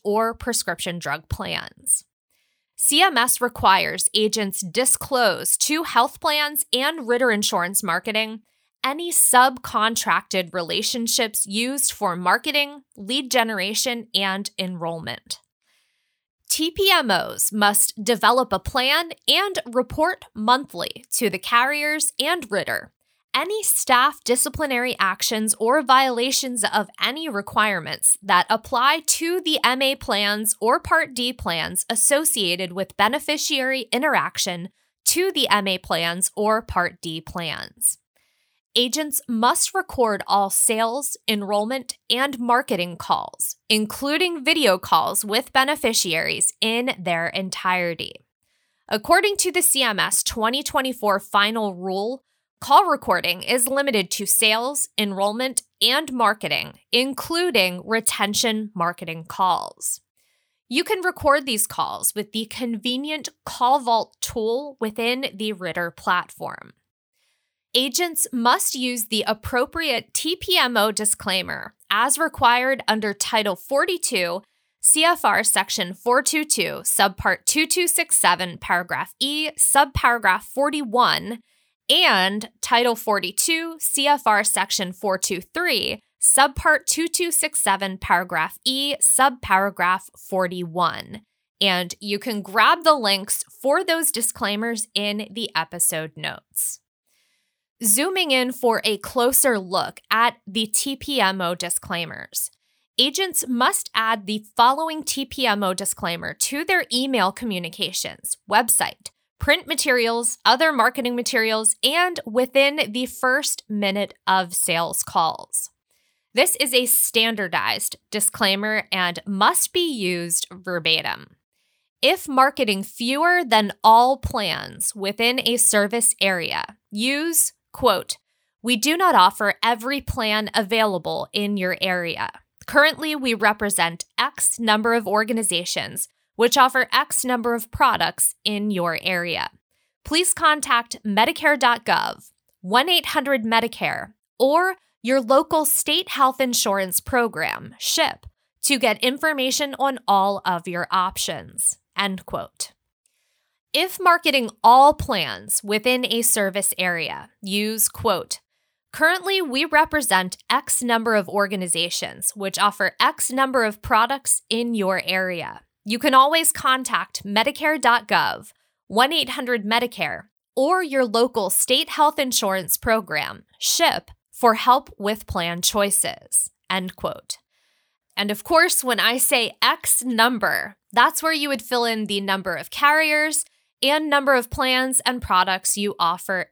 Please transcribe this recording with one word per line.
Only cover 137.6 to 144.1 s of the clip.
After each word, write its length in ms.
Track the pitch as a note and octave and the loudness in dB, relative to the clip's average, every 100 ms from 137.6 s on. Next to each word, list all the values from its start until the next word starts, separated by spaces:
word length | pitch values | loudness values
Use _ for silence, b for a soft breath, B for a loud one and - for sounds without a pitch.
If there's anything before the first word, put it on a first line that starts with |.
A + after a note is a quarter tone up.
| - | -4
products 640 | - C4 F#3 E3 - - - | 0 2 2 -2 0 -4 -2
in 280 | - G#3 G#3 | -6 -4 -2
your 260 | F#3 E3+ D#3+ | 0 -2 -2
area. 480 | F#3 F3+ F3 G2+ - _ _ _ _ _ | -2 -2 -2 -4 -6 _ _ _ _ _
Please 300 | - D#4 F4+ | -2 0 0
contact 640 | - D#4+ D4+ C#4 A#3+ A#3+ - G#3+ | 2 2 2 0 0 0 -8 -2
Medicare 540 | G3+ B3 - D4+ C#4+ | 2 2 2 2 4
dot 260 | B3+ A#3 - | 2 2 0
gov, 460 | E3 G#1+ - - _ _ _ | 0 -2 -8 -18 _ _ _
one 280 | F#3 A#3 E4 | 0 2 4
eight 180 | F4 - | 0 0
hundred 360 | D4+ C4 C4+ | -2 0 0
Medicare, 680 | A3 A3+ A#3 - E3 - - | 2 0 0 -4 -4 -4 -10